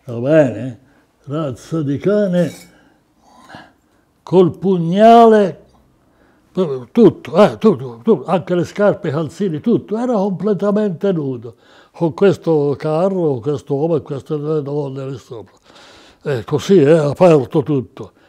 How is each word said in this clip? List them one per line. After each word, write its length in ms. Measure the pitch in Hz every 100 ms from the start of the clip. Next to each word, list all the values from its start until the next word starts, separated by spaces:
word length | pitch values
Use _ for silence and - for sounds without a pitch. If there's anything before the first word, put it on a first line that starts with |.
| -
va 120 | 117
bene? 640 | 127 160 131 107 127 110 _ _ _ _
Razza 580 | - 147 147 117 - 160
di 160 | 139 139
cane, 540 | 185 208 202 180 151 - - _ _ _ _ _ _ _ - - - _ _ _ _ _
col 360 | - 175 175 -
pugnale, 1040 | 185 185 165 190 220 233 226 214 190 - _ _ _ _ _ _ _ _ _
tutto, 840 | - 175 131 123 - 202 117 - 160
eh, 220 | 254 -
tutto, 420 | 220 135 131 117
tutto, 220 | 220 170
anche 300 | 139 180 -
le 100 | 180
scarpe, 440 | 165 - 202 190 165
i 20 |
calzini, 500 | 143 156 - 196 151
tutto, 380 | 233 175 - 214
era 160 | 254
completamente 960 | 220 202 175 196 185 202 208 208 156 202
nudo, 440 | 170 139 123 117 - _ _ _
con 220 | - 165
questo 600 | - 196 - 165 156 143 135
carro, 640 | 156 156 196 190 160 135
questo 340 | 143 143 -
uomo 220 | 139 165 156
e 60 |
queste 360 | - 139 - 151
due 240 | 147 156
donne 480 | 139 147 139 135 135
lì 80 | 127
sopra. 360 | - 117 95 _ _ - - - _ _
E 220 | 156 127
così, 360 | - 147 - 196
eh, 160 | 139 165
aperto 680 | 143 127 180 151 120 165
tutto. 480 | 135 143 107 - 107 _